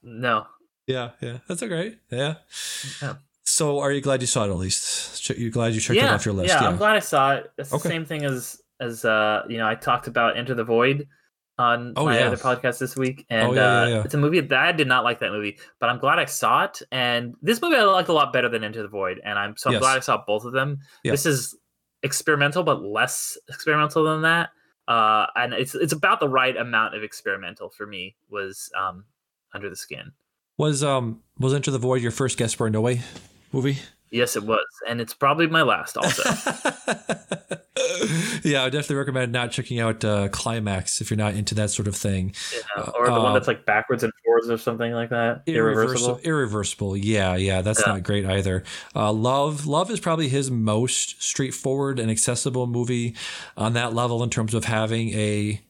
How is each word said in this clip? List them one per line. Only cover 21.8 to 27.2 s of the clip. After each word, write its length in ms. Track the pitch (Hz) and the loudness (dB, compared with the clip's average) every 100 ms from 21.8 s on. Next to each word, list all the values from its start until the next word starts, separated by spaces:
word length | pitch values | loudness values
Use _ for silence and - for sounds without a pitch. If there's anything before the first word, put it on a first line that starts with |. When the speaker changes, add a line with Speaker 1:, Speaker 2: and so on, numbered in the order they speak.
| _ _ | _ _
Speaker 1:
experimental, 580 | 139 - - 147 143 151 | -6 -2 2 2 2 2
but 180 | 165 117 | 2 0
less 520 | 98 107 117 - - - _ | -2 0 0 -2 -8 -10 _
experimental 560 | 135 - 151 151 160 | -8 0 2 2 2
than 180 | 156 156 | 2 2
that, 280 | 160 170 165 _ _ _ - | 2 2 0 _ _ _ 0
uh, 400 | 117 107 107 101 | 2 4 4 2
and 180 | - 123 | 0 -2
it's, 200 | 110 131 | 0 -4
it's 180 | - 160 | -2 -2
about 280 | 160 190 220 | 2 2 2
the 80 | 147 | 2
right 280 | 131 127 127 | 2 2 0
amount 380 | 120 113 110 | 0 0 0
of 80 | 107 | -2
experimental 680 | 107 - | -10 -8